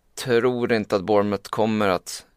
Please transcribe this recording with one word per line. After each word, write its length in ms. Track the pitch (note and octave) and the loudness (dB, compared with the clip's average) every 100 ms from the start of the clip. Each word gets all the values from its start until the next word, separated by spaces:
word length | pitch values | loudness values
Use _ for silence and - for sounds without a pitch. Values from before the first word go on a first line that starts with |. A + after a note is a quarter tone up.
| _ | _
tror 580 | - C3+ A#2 B2+ B2 A#2+ | -10 0 2 2 0 0
inte 240 | A2 G2+ G#2 | -2 0 -2
att 60 | |
Bournemouth 460 | F2+ G#2 G#2 G2+ - | 2 2 2 -2 -6
kommer 380 | - A2 G#2+ G2+ | -2 0 0 0
att 380 | F2 - - - | 0 -4 -16 -18